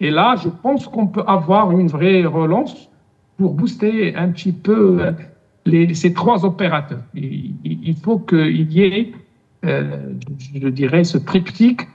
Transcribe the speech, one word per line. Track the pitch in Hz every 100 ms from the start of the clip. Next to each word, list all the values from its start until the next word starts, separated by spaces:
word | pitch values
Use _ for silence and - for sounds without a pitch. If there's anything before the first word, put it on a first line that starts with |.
Et | 147
là, | 151 226 214
je | 170
pense | - 240 277 -
qu'on | 233 196
peut | 208 -
avoir | 190 156 202 196
une | 180 170
vraie | 147 180 190
relance | 165 165 160 208 302 - - _ _ _ _ -
pour | 185
booster | 143 240 - 208 220 175 165
un | 175
petit | 175 190
peu, | 170 202 220 196 175
euh, | 175 165 - _ _ _
les, | 160 165 170
ces | 165 185
trois | 175 190 214
opérateurs. | 190 175 175 151 143 123 -
Il, | 143 139 139 - -
il, | 160 160 165
il | 156
faut | 214 214
qu'il | - 165 156 160 156
y | 165
ait, | 196 196 233 - - _ _ _
euh, | 165 139 143 143 67 123 131 139 -
je | 139 135
dirais, | 131 131 165
ce | 170 -
triptyque | - 190 180 - 233 247 -